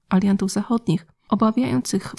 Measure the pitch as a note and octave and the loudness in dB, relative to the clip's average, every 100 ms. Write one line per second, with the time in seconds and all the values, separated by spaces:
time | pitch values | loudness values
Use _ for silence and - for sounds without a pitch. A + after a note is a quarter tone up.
0 | - F#3 G3+ G3 F#3+ G3+ - A#3 - E3 | 0 2 4 2 0 -2 -2 -2 0 -2
1 | - _ - G3+ A3 A3+ C4 B3 - F#3+ | -4 _ -4 0 2 0 -2 -2 -2 -4
2 | - | -6